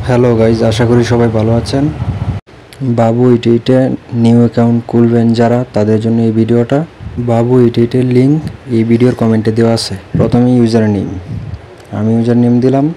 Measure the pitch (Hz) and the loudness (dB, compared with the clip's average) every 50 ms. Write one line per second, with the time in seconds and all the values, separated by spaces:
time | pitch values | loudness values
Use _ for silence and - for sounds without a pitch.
0 | 117 - 127 120 123 123 117 110 113 113 113 113 113 113 107 110 123 113 120 120 | -2 0 0 2 2 2 2 2 2 2 2 0 0 0 0 0 0 2 2 2
1 | 117 113 120 117 117 113 110 110 107 113 113 117 - - - 139 143 156 156 - | 2 0 0 0 0 0 0 0 0 0 0 -2 -2 -2 -4 -2 -2 -4 -4 -6
2 | - - - - - - - - _ _ - - - - - - 135 123 120 117 | -6 -6 -6 -6 -6 -6 -6 -8 _ _ -20 -20 -20 -20 -14 -8 -6 -4 -2 0
3 | 117 113 113 120 123 123 120 117 113 117 117 117 - - 131 131 131 123 123 - | 0 0 2 2 2 2 2 2 2 0 0 0 2 0 2 2 2 0 -4 -6
4 | - - - 117 117 113 117 120 120 117 - 123 117 117 117 117 117 - - 120 | -10 -8 -4 0 2 2 4 4 2 2 2 0 0 0 0 -2 -4 -2 0 0
5 | 117 117 120 120 117 117 113 117 120 117 120 123 127 - - 107 107 107 110 107 | 2 2 2 2 2 2 2 2 2 2 2 -2 -2 -4 -2 -2 0 0 0 0
6 | 110 113 113 117 117 113 110 110 113 110 117 117 120 117 135 143 165 165 - - | 0 -2 0 0 0 0 0 0 0 0 0 0 0 0 -2 -4 -4 -6 -12 -18
7 | - - - - 123 120 117 117 120 120 127 127 123 120 117 120 117 117 - 127 | -16 -12 -10 -8 -4 -2 0 0 0 2 2 2 2 2 2 0 -2 0 0 -2
8 | 131 127 123 123 131 135 151 160 151 - - - - 127 120 113 113 113 117 110 | -2 0 2 2 2 2 0 -2 -4 -8 -14 -14 -8 -4 -2 -2 0 0 2 2
9 | 120 127 117 - 117 113 110 110 107 113 107 117 117 113 113 110 - - 98 92 | 2 0 0 0 0 0 0 0 0 -2 0 2 2 2 0 -2 -4 -6 -10 -12
10 | - - - 135 123 113 - 120 123 123 127 123 117 113 113 113 107 107 104 98 | -12 -6 -2 -2 0 2 2 2 2 2 2 2 2 2 2 0 0 0 -2 -2
11 | 95 87 90 90 87 - - - - - - - - - - - - - 104 104 | -4 -6 -8 -12 -12 -12 -12 -12 -10 -12 -14 -16 -18 -20 -20 -20 -18 -12 -8 -4
12 | 107 110 113 117 113 120 120 120 120 120 120 123 117 135 131 135 139 156 170 | -2 -2 0 0 0 0 2 2 2 2 2 2 2 2 0 0 -2 -2 -6